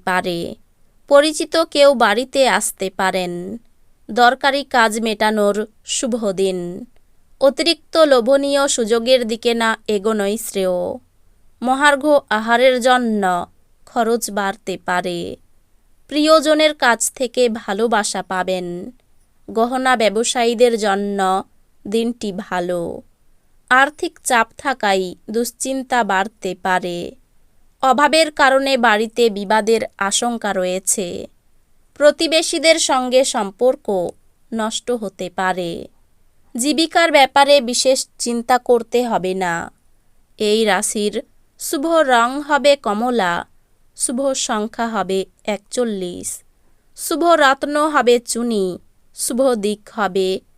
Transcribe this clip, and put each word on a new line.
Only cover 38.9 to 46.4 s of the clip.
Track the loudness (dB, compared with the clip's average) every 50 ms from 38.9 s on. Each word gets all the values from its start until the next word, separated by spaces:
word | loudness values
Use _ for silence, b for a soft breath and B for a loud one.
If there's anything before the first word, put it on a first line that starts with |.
| -2 -2 0
হবে | 0 -2 -2 -2 -2 -4
না। | -2 -2 -2 -4 -4 -6 -10 _ _ _ _ _ _ _ _ _ _ _ _ _ -4
এই | -2 0 2 2 2
রাশির | 2 0 0 0 -2 -4 -2 -4 -4 -4 -6 -10 _ _ _ _ _ _ -14
শুভ | -10 -6 -6 -4 -2
রং | 0 2 2 2 4 4 2 2 0 -2 -4 -4
হবে | -2 -2 2 4 2 2
কমলা, | 2 0 -4 -4 -2 -2 -2 -2 0 0 -2 -2 -4 -6 _ _ _ _ _ _ _ _ _ _
শুভ | -8 -6 -4 -4 -2 -2 -2 -2
সংখ্যা | -2 -4 -4 -4 -4 -4 -6 -6 -6 -6 -4
হবে | -2 -4 -2 -2 -2 -4 -4 -6 _ _ -8
একচল্লিশ, | -6 -6 -6 _ -8 -4 -4 -2 -2 -2 -6 -6 -8 -8 -10 -10 -12 -12 -14